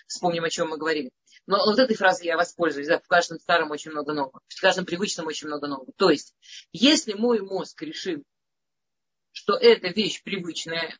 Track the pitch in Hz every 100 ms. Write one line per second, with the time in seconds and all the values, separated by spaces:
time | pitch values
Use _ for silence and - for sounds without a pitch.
0 | - - 175 170 165 175 160 156 160 156
1 | 127 - _ _ - 196 208 214 254 214
2 | 190 180 170 165 175 - 165 139 147 170
3 | - 175 170 160 - 170 156 147 160 151
4 | 143 151 135 - _ - 190 180 185 175
5 | 196 - 160 147 151 147 143 135 - -
6 | 190 143 - _ - - - 165 269 320
7 | 226 202 240 226 196 190 151 - 151 -
8 | 190 151 - _ _ _ _ _ _ _
9 | _ _ _ - - - 233 202 185 196
10 | 190 - - 190 170 - 165 165 160 -